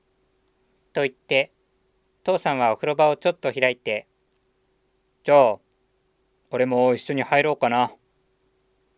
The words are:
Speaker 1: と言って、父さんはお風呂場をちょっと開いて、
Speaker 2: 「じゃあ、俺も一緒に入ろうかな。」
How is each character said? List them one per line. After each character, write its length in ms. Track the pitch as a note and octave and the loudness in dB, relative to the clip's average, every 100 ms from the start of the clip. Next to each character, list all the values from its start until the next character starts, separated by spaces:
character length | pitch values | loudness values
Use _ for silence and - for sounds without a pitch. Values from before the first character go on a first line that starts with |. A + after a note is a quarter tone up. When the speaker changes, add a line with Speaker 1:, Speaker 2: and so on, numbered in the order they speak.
| _ _ _ _ _ _ _ _ _ | _ _ _ _ _ _ _ _ _
Speaker 1:
と 80 | E3 | -6
言 80 | C#3+ | -4
っ 20 | |
て、 400 | - - C3+ C#3+ _ _ _ _ _ _ _ | -6 -2 -2 -2 _ _ _ _ _ _ _
父 140 | - F#3 | -4 -4
さ 140 | E3+ | -2
ん 60 | C3+ | 0
は 140 | A#2+ | 0
お 40 | G#2+ | 0
風 120 | D3+ | -4
呂 60 | |
場 160 | D3 D3+ | 2 2
を 60 | D3 | 2
ち 100 | F3+ | -4
ょ 40 | |
っ 40 | |
と 180 | E3+ C3+ | -4 -6
開 220 | A#2+ B2+ | -2 -2
い 20 | A#2+ | -2
て、 320 | - G#2+ - _ _ _ _ _ _ _ _ _ _ _ | -8 -8 -10 _ _ _ _ _ _ _ _ _ _ _
Speaker 2:
「じ 60 | - | 2
ゃ 200 | C#3+ B2 | 4 4
あ、 100 | G2+ _ _ _ _ _ _ _ _ _ | 0 _ _ _ _ _ _ _ _ _
俺 160 | B2 B2+ | -4 0
も 280 | B2 B2+ | 2 2
一 40 | A#2+ | 0
緒 140 | - | -4
に 80 | C#3 | -6
入 200 | B2 C#3+ | 0 0
ろ 100 | D3+ | 0
う 40 | D3 | -2
か 120 | A#2+ | -2
な。」 260 | A#2+ B2 - _ _ _ _ _ _ _ _ _ | 0 -2 -6 _ _ _ _ _ _ _ _ _